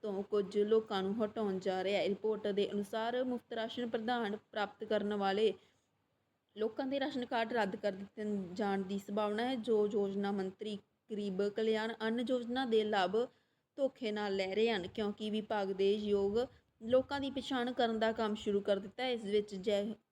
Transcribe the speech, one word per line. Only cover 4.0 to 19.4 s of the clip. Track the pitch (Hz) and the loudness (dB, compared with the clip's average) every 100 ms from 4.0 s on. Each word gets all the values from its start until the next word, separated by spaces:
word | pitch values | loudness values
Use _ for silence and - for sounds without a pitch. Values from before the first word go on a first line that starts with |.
| 220 247 214 208 _ | 0 0 0 -4 _
ਪ੍ਰਾਪਤ | - 202 - | -4 -4 -4
ਕਰਨ | 214 214 202 | 0 0 2
ਵਾਲੇ | 208 196 196 220 202 _ _ _ _ _ _ _ _ _ 208 | 0 2 4 2 2 _ _ _ _ _ _ _ _ _ -4
ਲੋਕਾਂ | 214 226 269 | -4 -2 -2
ਦੇ | 277 | -2
ਰਾਸ਼ਨ | 269 277 | -2 -4
ਕਾਰਡ | 240 247 226 | -2 -2 0
ਰੱਦ | 247 202 208 | 2 0 0
ਕਰ | 208 | -2
ਦਿੱਤੇ | 190 196 - 214 208 185 | -2 -10 -6 -2 -2 -4
ਜਾਣ | 180 202 196 | -2 0 0
ਦੀ | 190 196 | 0 -4
ਸੰਭਾਵਨਾ | 196 202 208 208 | -2 -2 0 0
ਹੈ। | 247 262 | -2 -2
ਜੋ | 220 220 208 | 0 2 2
ਯੋਜਨਾ | 208 202 196 202 | 2 0 0 0
ਮੰਤਰੀ | 202 190 190 214 208 _ _ _ | 0 -4 -6 -8 -8 _ _ _
ਗਰੀਬ | 208 202 185 202 | -6 -4 0 -2
ਕਲਿਆਣ | 208 220 220 220 220 | 0 0 2 0 -2
ਅੰਨ | 220 233 233 | -2 -2 0
ਯੋਜਨਾ | 254 233 247 262 | -2 0 -4 2
ਦੇ | 220 | 2
ਲਾਭ | 214 208 185 214 247 _ _ _ _ - | 4 2 2 2 -2 _ _ _ _ -2
ਧੋਖੇ | 269 - 226 | -2 -2 -4
ਨਾਲ | 208 208 196 | -2 -2 0
ਲੈ | 190 | 0
ਰਹੇ | 190 226 | 2 2
ਹਨ, | 214 180 | 2 -2
ਕਿਉਂਕਿ | - 208 208 214 | -2 -4 -2 -2
ਵਿਭਾਗ | 214 208 214 190 | -2 -2 -2 -2
ਦੇ | 190 196 | 2 2
ਯੋਗ | 214 208 202 196 214 262 - _ _ | 2 2 2 2 0 -2 -6 _ _
ਲੋਕਾਂ | 226 254 262 285 | 2 2 2 -4
ਦੀ | 269 | -4
ਪਛਾਣ | 269 - 269 240 | -4 -4 -2 -2
ਕਰਨ | 247 233 226 | 2 2 4
ਦਾ | 220 | 0
ਕੰਮ | 220 220 | 2 -2
ਸ਼ੁਰੂ | 214 - 202 | -2 0 0
ਕਰ | 196 196 | 2 0
ਦਿੱਤਾ | 196 - | 0 -4
ਹੈ। | 254 | -2
ਇਸ | 240 | -2
ਵਿੱਚ | 208 208 | 2 0